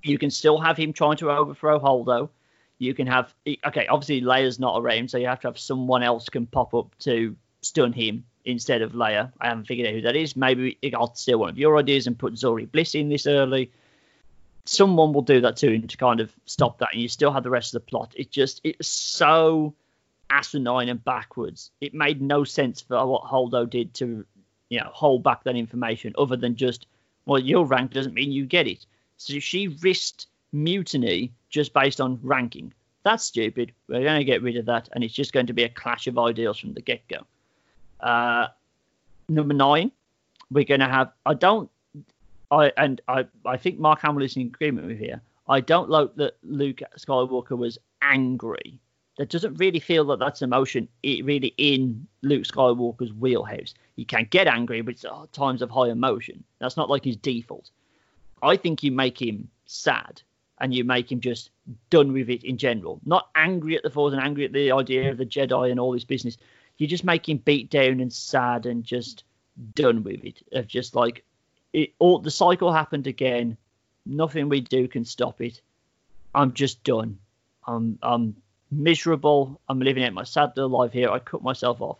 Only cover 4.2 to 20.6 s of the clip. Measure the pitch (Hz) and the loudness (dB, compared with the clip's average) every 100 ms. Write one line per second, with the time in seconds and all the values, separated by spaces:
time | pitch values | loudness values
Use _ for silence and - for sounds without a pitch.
4.2 | 123 131 131 120 127 98 120 113 120 123 | 2 4 2 0 -2 0 0 -2 0 -2
5.2 | 123 127 123 117 - 131 127 127 123 117 | -2 -2 -6 -8 -8 -4 0 2 2 0
6.2 | 117 131 120 135 120 120 110 _ - 117 | -2 -6 -4 -2 0 -2 -2 _ -2 0
7.2 | 113 104 _ _ - - 123 117 113 110 | 0 -4 _ _ -6 2 2 2 -4 -4
8.2 | - _ - 120 - 123 110 117 113 104 | -10 _ -8 -8 -2 0 0 -2 0 0
9.2 | 123 _ 120 117 107 123 117 110 113 139 | -2 _ -4 -4 -6 -4 -4 -2 -2 0
10.2 | 156 - 131 127 127 - 139 120 120 - | -2 0 0 2 -2 -4 -6 -4 -4 -4
11.2 | - 117 101 104 151 151 139 139 123 117 | 0 0 0 2 4 4 4 0 0 -4
12.2 | 131 113 131 117 113 156 160 151 147 147 | -6 -2 -2 -2 -2 -2 0 -2 -2 -2
13.2 | 147 143 131 135 127 _ _ _ _ _ | 0 2 2 0 -4 _ _ _ _ _
14.2 | - _ - - - - 196 175 160 143 | -20 _ -20 -20 -6 4 6 6 4 4
15.2 | 131 135 120 107 147 110 113 - 127 113 | 6 6 6 2 2 2 -2 0 2 2
16.2 | 110 _ - - 123 - 117 90 120 - | -2 _ -16 0 0 0 -4 -4 -6 0
17.2 | 147 143 123 123 113 117 - 120 113 - | 0 0 -2 -4 -4 -10 -6 -8 -8 -10
18.2 | 139 - 135 - 160 - - - - - | -10 0 0 0 -8 -8 -8 -6 -6 2
19.2 | 156 160 160 160 156 151 _ _ _ _ | 6 6 6 4 -2 -6 _ _ _ _
20.2 | _ 139 - 147 | _ 0 0 -4